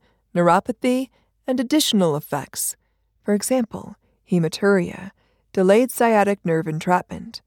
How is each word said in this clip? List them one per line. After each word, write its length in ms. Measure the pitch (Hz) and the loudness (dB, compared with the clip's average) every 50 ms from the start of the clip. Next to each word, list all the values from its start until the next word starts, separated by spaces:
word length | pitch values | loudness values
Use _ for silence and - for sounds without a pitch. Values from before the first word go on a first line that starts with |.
| _ _ _ _ _ _ - | _ _ _ _ _ _ -2
neuropathy, 760 | 175 175 170 170 196 - - 240 - - 247 254 254 269 - _ _ _ _ _ _ _ | 2 4 4 4 4 2 -2 -6 -4 -2 -2 0 -2 -4 -6 _ _ _ _ _ _ _
and 120 | - 262 247 | -4 -4 -4
additional 560 | 247 254 294 311 - - - 202 185 165 143 | -2 0 0 0 2 2 2 2 2 2 0
effects, 640 | 151 - - 151 139 127 - - - - - - _ _ _ _ _ _ _ _ _ _ | -2 -4 -6 -6 -8 -8 -8 -10 -10 -8 -8 -10 _ _ _ _ _ _ _ _ _ _
for 120 | - 208 | -2 -2
example, 640 | 202 - - 254 262 233 - - 196 - - 202 - _ _ _ _ _ _ | -2 -2 -2 -2 -2 -2 -4 -8 -12 -14 -16 -18 -20 _ _ _ _ _ _
hematuria, 800 | 185 175 165 160 - - - 202 202 185 175 - - - 185 196 - _ _ _ _ _ _ _ - | 0 0 0 -2 -2 0 2 2 4 2 2 -2 -6 -12 -16 -18 -20 _ _ _ _ _ _ _ -2
delayed 380 | 196 185 185 202 226 262 240 | 2 4 4 4 4 4 2
sciatic 540 | - - 240 233 226 208 196 202 202 - - | 0 0 2 2 4 4 2 2 0 -2 -2
nerve 240 | 175 160 160 156 156 | -2 -2 -2 -2 -4
entrapment, 720 | 156 160 - 180 180 180 - _ 175 - - 233 - - - | -6 -6 -2 0 0 0 -2 _ -12 -14 -14 -14 -18 -20 -20